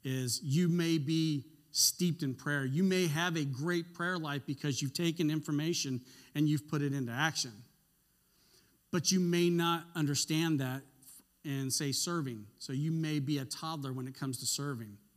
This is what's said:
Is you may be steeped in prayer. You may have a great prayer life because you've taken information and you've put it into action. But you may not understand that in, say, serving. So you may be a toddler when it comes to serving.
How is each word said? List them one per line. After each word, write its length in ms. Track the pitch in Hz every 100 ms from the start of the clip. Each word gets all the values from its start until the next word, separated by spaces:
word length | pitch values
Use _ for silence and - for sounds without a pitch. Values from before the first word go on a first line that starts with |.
Is 380 | 135 131 127 110
you 260 | 147 147 180
may 300 | 170 165 165
be 460 | 139 160 160 147 - - _
steeped 500 | - - - 175 151
in 120 | 139
prayer. 300 | 123 151 143
You 180 | 131 143
may 240 | 190 185 180
have 300 | 147 175 165
a 80 |
great 500 | 143 123 160 175 170
prayer 220 | - 175 180
life 260 | 151 143 -
because 340 | 135 151 135
you've 140 | 139
taken 360 | 147 170 165 156
information 720 | 156 151 147 156 170 143 123 - - -
and 140 | 147 151
you've 200 | 147 147
put 140 | 151
it 120 | 143
into 180 | 139 120
action. 400 | 120 160 - 127 107 123 _ _ _ _ _ _ _ _ _ _ _ _
But 180 | 180 -
you 100 | 190
may 300 | 175 175 175
not 340 | 170 170 170 170
understand 680 | - 147 139 - 156 165 151
that 220 | 131 135 - _ - - _ _
in, 260 | 156 139 135
say, 220 | - 143
serving. 540 | 127 - 170 135 113 104 _
So 140 | -
you 200 | 135 156
may 260 | 165 156 151
be 200 | 139 143
a 60 |
toddler 480 | 127 - 160 160 135
when 140 | 127 127
it 120 | 127
comes 200 | 135 123
to 80 | 131
serving. 500 | - 143 123 110 104 _